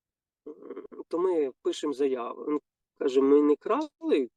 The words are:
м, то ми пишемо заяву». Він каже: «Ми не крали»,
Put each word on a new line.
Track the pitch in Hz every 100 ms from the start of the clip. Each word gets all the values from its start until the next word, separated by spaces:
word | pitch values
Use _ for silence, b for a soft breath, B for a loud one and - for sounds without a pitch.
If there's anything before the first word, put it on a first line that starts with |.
| _ _ _ _ -
м, | 156 - - - - -
то | 170
ми | 185 170 139 -
пишемо | - 170 151
заяву». | 131 139 123 117 -
Він | - 151 _ _ _ -
каже: | 147 131
«Ми | 139 143
не | 147 143
крали», | 180 226 202 _ 320 180 120